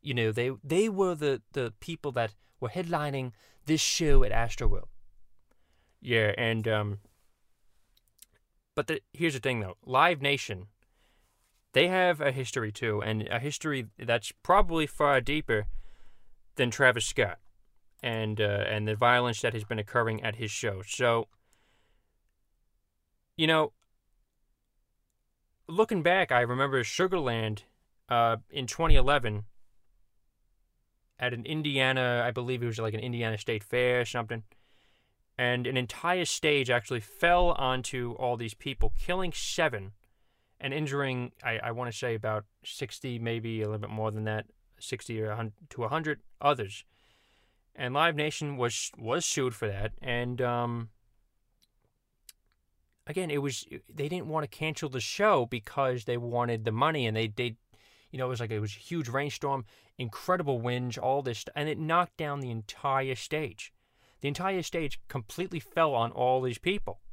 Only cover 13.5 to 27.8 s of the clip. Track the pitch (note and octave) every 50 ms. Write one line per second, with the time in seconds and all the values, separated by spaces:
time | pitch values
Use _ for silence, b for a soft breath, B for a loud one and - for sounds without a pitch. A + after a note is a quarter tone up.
13.5 | C#3+ - - D#3+ C#3+ C3 A#2+ - _ - - A#2 A#2 A#2 - - - _ _ -
14.5 | F3+ G3+ G#3 F3 E3 E3 D#3 D3 - - D3+ C#3+ C#3+ C3 A#2+ - C#3+ D#3 D3+ -
15.5 | A#2 G#2 G2+ - b b b b b b b b b b b b b b - -
16.5 | _ - C3 A#2+ A2+ - C#3+ B2+ B2 A#2+ G#2+ - - - A#2 G2+ E2+ - - -
17.5 | _ _ _ _ _ _ _ - _ _ - B2+ A2+ A2+ A2 G#2+ G#2+ G#2 G#2+ G2+
18.5 | G2+ G2+ G#2+ - G#2+ G#2+ G#2+ G#2+ G#2+ G#2+ B2 A#2+ B2 B2 B2 A#2+ A#2 - - A#2+
19.5 | A2 A2+ G#2 - A#2+ G#2+ G#2 - - B2 A#2 A2+ A2+ G#2+ - A2+ G#2+ A2 A2+ G#2
20.5 | - - - A2 G2 F#2+ F#2 - - - B2+ A#2+ A#2 A#2 A2 _ _ _ _ _
21.5 | _ _ _ _ _ _ _ _ _ _ _ _ _ _ _ _ _ _ _ _
22.5 | _ _ _ _ _ _ _ _ _ _ _ _ _ _ _ _ _ - D#3+ D#3
23.5 | D#3+ D#3+ D#3 D3 _ _ _ _ _ _ _ _ _ _ _ _ _ _ _ _
24.5 | _ _ _ _ _ _ _ _ _ _ _ _ _ _ _ _ _ _ _ _
25.5 | _ _ _ - E3 F#3 A3 - A3+ F#3 D3+ E3+ F3+ F#3+ F3+ - C3 A#2+ A#2+ A#2
26.5 | B2 B2+ C3+ C#3 C3+ C3 A#2 - - - F3 F#3 F#3 F#3 D3 B2+ A#2 A2+ A2 A2
27.5 | G#2+ G#2 - _ _ _